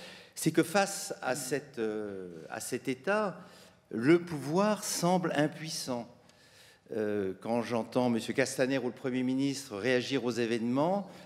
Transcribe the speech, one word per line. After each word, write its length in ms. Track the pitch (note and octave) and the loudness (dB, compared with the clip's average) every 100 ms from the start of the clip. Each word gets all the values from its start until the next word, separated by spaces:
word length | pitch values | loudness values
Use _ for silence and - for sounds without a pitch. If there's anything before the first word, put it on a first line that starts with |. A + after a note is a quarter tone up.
| - - - - | -16 -18 -18 -2
c'est 160 | D#3+ | 2
que 100 | D#3+ | 2
face 500 | D#3+ G3+ G3 - - - | 4 4 2 -2 -8 -6
à 140 | C3 | -4
cette, 460 | C3+ C#3 C#3+ - - | -4 -2 -4 -6 -4
euh, 500 | A2 G#2+ G#2 G2 F2+ E2 D#2 | -4 -2 -6 -8 -10 -12 -10
à 120 | A2+ | -10
cet 260 | - B2 - | -6 -4 -4
état, 500 | B2+ - G#3 G#3 E3 - - - - _ | -4 0 0 0 -6 -16 -20 -20 -20 _
le 300 | A2+ B2+ E3+ | 0 6 6
pouvoir 640 | F3 D3+ C3 E3+ G#3 G#3 | 4 -6 0 2 4 2
semble 480 | - - E3+ F#3 F3 | -2 0 4 4 4
impuissant. 760 | C#3 D3+ - D#3 - - B2 A2+ - - - - - - - - | 2 0 -2 -8 -8 -4 -6 -6 -16 -20 -20 -20 -20 -20 -20 -8
Euh, 380 | G#2 G#2+ G#2 F#2+ F#2+ | -2 0 0 -2 -4
quand 200 | A2 A#2+ | -2 -2
j'entends 460 | A2+ A#2+ A2 B2+ B2 | 0 -2 0 2 2
Monsieur 240 | A#2 A2+ | 2 0
Castaner 460 | A2+ C3 - C3 C3+ | 0 0 2 2 2
ou 80 | B2 | -2
le 60 | |
Premier 320 | - C3+ B2+ | -4 -4 0
ministre 520 | B2+ C3 C#3 C3 - G2+ | 0 0 0 -2 -6 -4
réagir 480 | A#2 B2+ A2+ C3+ | 2 2 2 0
aux 60 | A#2 | 0
événements, 800 | A#2 A#2 A#2 A#2+ C3 D#3+ G3+ F#3+ - | 0 0 0 0 2 2 0 -4 -14